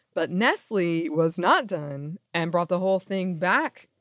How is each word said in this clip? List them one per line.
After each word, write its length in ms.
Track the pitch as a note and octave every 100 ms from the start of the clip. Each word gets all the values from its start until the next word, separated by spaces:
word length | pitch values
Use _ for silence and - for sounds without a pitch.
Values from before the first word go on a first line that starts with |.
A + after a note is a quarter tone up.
| _
but 160 | - D#3
Nestle 760 | F3+ A#3+ G#4 - G#3 E3+ E3 E3+
was 280 | D3+ E3 E3+
not 300 | F3 F4+ A3+
done 520 | F3 D3 C#3 D3 F3+ _
and 180 | E3+ E3+
brought 180 | F3 E3+
the 100 | F3+
whole 200 | F#3+ F#3+
thing 380 | - F#3+ F#3 E3
back 520 | F3+ B3 - - - _